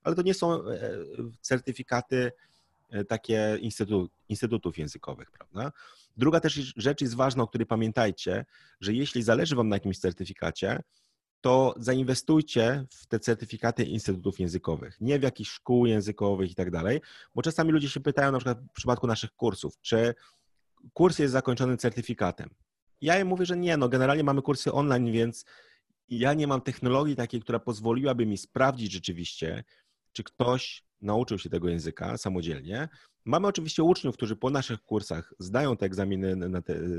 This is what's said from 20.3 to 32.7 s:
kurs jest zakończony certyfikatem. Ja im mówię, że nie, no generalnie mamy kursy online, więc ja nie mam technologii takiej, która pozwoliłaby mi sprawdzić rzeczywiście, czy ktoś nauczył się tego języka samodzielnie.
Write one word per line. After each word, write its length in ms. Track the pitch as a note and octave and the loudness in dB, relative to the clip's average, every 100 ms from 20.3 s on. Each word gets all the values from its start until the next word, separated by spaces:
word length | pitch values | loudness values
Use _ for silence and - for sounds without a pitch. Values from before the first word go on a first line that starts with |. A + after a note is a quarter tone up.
| _ _ _ _ _ A#2 | _ _ _ _ _ -16
kurs 260 | - F3 E3 | 4 4 6
jest 140 | C#3+ | 2
zakończony 440 | B2+ B2+ A#2+ B2+ B2 | 2 0 0 0 2
certyfikatem. 760 | A#2+ B2 - A2+ F#2 - D#2+ _ _ _ _ _ | 0 -2 -6 -2 -2 -2 -12 _ _ _ _ _
Ja 200 | D3 F#3 | 2 2
im 80 | F#3 | 2
mówię, 180 | F#3 F3+ | 0 0
że 100 | F3 | 0
nie, 200 | F3 D#3 | 2 2
no 120 | B2 | 4
generalnie 360 | C3 C3 D3+ | 4 4 4
mamy 180 | C#3+ C#3 | 4 2
kursy 300 | C#3+ C3+ C#3+ | 0 -2 0
online, 400 | C#3 D3 B2+ A#2 | 0 2 2 2
więc 320 | A2+ A#2 - - - _ _ _ _ - | 2 0 -2 -16 -20 _ _ _ _ -10
ja 260 | A#2+ C3 | 0 2
nie 120 | D3+ C#3+ | 2 2
mam 140 | C3 | 0
technologii 560 | C3 - B2 C3 D3+ B2+ | -2 -2 2 2 2 -2
takiej, 240 | A#2 A#2 | -2 -4
która 180 | - A#2 | -2 -4
pozwoliłaby 680 | - G#2+ A2+ A#2+ C#3 A#2+ A2 | -2 -2 0 2 2 2 0
mi 120 | G2+ | -2
sprawdzić 540 | - A#2+ C3+ B2+ G#2 | -4 2 2 2 -6
rzeczywiście, 720 | F2+ - E2+ E2+ - D#2+ G2 - _ _ _ _ | -6 -8 -8 -8 -6 -6 -6 -12 _ _ _ _
czy 120 | - | -14
ktoś 600 | - - B2 B2+ - - _ _ | -14 -2 0 0 -4 -12 _ _
nauczył 380 | G2+ A2 B2+ G2+ | -2 -2 0 -4
się 120 | - | -4
tego 180 | F2+ F2 | -4 -2
języka 500 | E2+ D#2+ - G2+ A#2 | -2 -4 -8 -8 -6
samodzielnie. 680 | G2+ F#2 E2 D2 D#2 | -4 -4 -6 -8 -8